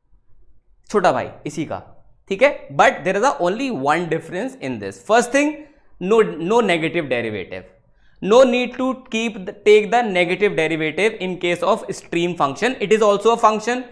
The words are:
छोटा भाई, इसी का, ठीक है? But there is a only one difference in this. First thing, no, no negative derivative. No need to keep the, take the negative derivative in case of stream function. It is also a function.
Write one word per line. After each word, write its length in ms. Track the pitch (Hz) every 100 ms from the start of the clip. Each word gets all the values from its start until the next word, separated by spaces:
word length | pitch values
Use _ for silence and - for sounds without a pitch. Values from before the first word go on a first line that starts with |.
| _ _ _ - - - _ _ -
छोटा 200 | 208 175
भाई, 180 | 123 90 - 156
इसी 200 | 165 120
का, 160 | 92 - - - _ _
ठीक 120 | 190
है? 320 | 277 - - 139
But 280 | 226 -
there 140 | 156 190
is 60 |
a 140 | 254 -
only 320 | 175 220 269
one 380 | 180 135 160 170
difference 460 | 165 - 175 262 -
in 240 | 135 117
this. 220 | 98 -
First 300 | - 233 233
thing, 360 | 277 294 294 - _ _ -
no, 220 | 180 226
no 400 | 180 160 170 233
negative 480 | 208 170 160 170 139
derivative. 560 | 123 113 104 87 92 - _ _ _ _ _
No 220 | 185 233
need 320 | 262 240 247 254
to 260 | 254 254 -
keep 340 | 220 233 220 185
the, 60 |
take 400 | - 214 214 202
the 100 | 233
negative 540 | 226 180 175 185 202 165
derivative 640 | 156 160 156 156 220 220
in 180 | 185 175
case 220 | 175 175
of 240 | 175 214 -
stream 440 | - - 170 175 170
function. 400 | 143 175 240 262
It 120 | 196
is 80 | 214
also 320 | 214 202 220
a 40 | 233
function. 480 | 214 214 233 247 247